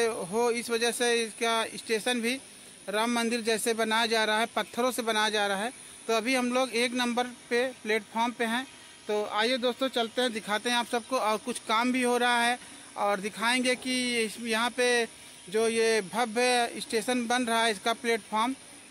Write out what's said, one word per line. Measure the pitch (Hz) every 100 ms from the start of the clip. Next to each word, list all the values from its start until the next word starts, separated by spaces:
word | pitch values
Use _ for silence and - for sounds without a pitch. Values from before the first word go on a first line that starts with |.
| 233
हो, | 226 180 220 240
इस | 233 233
वजह | 226 233
से | - 240 233
इसका | 226 - 226 226 220 208
स्टेशन | - 220 247 247
भी | 226 269 - - - - -
राम | 208 233
मंदिर | 233 233 240
जैसे | 220 214 240 220
बनाया | 220 220 233
जा | 226 214
रहा | 214
है, | 226
पत्थरों | 226 202 - 254
से | 240
बनाया | 226 214 214
जा | 208 202
रहा | 196
है। | 233 - - - -
तो |
अभी | 226 226 262
हम | 247
लोग | 247 262 220
एक | 247 247
नंबर | 240 233 247 233 -
पे | 240 254 254
प्लेटफॉर्म | 214 220 202 220 240
पे | 226 226
हैं। | 240 269 - - - -
तो | 208 208
आइए | 208 226 262
दोस्तों, | 247 233 262
चलते | 247 226 247
हैं, | 254
दिखाते | 214 185 214 240
हैं | 240
आप | 233
सबको | 240 - 254
और | 208 214
कुछ | 247 226
काम | - 220 247
भी | 254
हो | 240 240
रहा | 240 240
है | 240 247 - - - -
और | 202 202
दिखाएंगे | 208 196 226 254 254 247
कि | 254 254 247 240
इस, | 220 220
यहाँ | 233 220 240
पे | 240 247 240 226 - - - -
जो | 214 226
ये | 226 226 220 185
भव्य | 220 240 220 247 247 240 214
स्टेशन | - 226 226 247 226
बन | 247 233
रहा | 226
है, | 226
इसका | 202 233 226
प्लेटफॉर्म, | 233 226 - 214 240 269 - - -